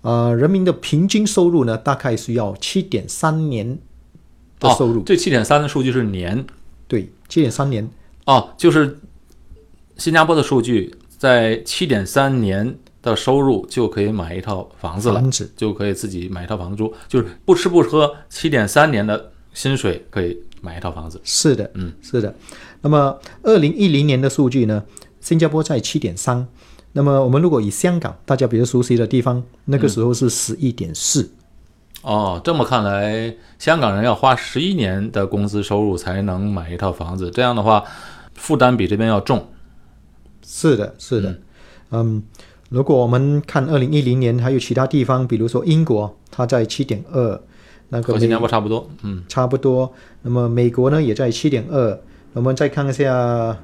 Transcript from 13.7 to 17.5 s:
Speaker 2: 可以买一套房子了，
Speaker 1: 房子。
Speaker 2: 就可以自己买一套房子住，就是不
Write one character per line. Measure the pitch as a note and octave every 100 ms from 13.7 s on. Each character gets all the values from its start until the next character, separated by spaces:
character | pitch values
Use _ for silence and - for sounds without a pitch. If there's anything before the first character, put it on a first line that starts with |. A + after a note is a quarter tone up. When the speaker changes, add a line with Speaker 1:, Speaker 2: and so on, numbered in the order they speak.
| - A2+
Speaker 2:
可 | -
以 | G2+
买 | G#2+ E2
一 | F2+
套 | F#2 G2 - -
房 | - E2+
子 | A#2
了， | G#2
Speaker 1:
房 | C3
子。 | B2 G2+ -
Speaker 2:
就 | A2
可 | G2 G2+
以 |
自 | F#2+ G#2+
己 | F#2 F2
买 | F#2
一 | F2+
套 | G#2+
房 | F2
子 | G#2
住， | A2 - -
就 | B2+
是 | G#2+ -
不 | -